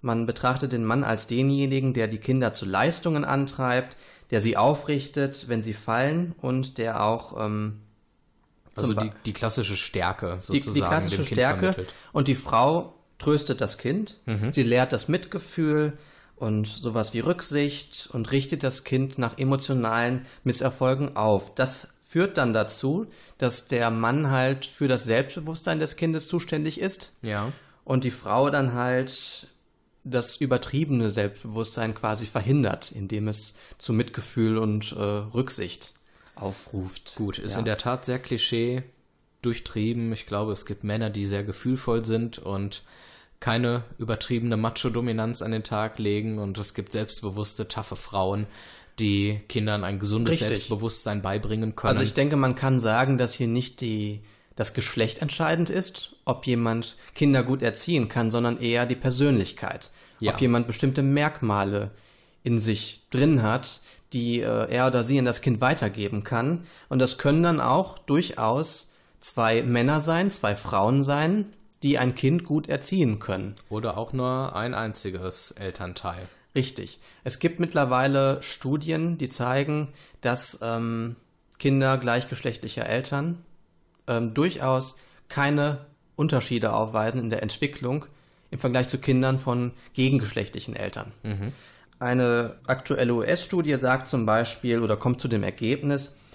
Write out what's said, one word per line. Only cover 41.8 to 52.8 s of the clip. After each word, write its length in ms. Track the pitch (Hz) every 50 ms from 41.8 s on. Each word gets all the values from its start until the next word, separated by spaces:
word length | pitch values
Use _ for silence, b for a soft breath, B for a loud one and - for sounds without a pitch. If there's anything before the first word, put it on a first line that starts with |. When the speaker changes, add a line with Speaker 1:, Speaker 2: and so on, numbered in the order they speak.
| - 127 113 117 113
Speaker 2:
sind 340 | 113 110 113 117 113 - -
und 440 | - 95 98 95 98 98 - - - B B B B B B B B B B B
keine 420 | - 120 113 120 123 117 120 120 113 - - -
übertriebene 580 | 113 113 110 - - - 123 113 117 120 113
Macho-Dominanz 840 | 107 113 113 113 - - 123 110 120 120 120 113 113 110 113 117 -
an 80 | 113 113
den 120 | 113 110 107
Tag 340 | - 117 104 110 110 - -
legen 400 | 107 104 104 104 107 110 110 107
und 180 | 101 98 95
es 160 | 104 104 -
gibt 200 | - - 95 -
selbstbewusste, 720 | - 107 110 - - - - 101 95 107 104 - - - 104 -
taffe 280 | - 110 101 - 98
Frauen, 500 | - - - - 98 95 95 101 107 104 - B B B B B B B B B -
die 420 | 110 104 101 101 101 104 104 104 - -
Kindern 360 | - 117 107 107 104 104 92
ein 140 | 95 98 95
gesundes 360 | 101 101 107 113 117 - 165
Speaker 1:
Richtig. 140 | 165 110 110
Speaker 2:
Selbstbewusstsein 720 | 113 101 - - 113 101 113 113 - - - 110 104 104
beibringen 560 | 95 95 98 101 107 107 110 110 110 110 107
können. 140 | - - 101
Speaker 1:
Also 120 | 104 104
ich 120 | 131 110 -
denke, 220 | - 139 143 147
man 180 | 139 135 127 127
kann 240 | - 135 135 131 123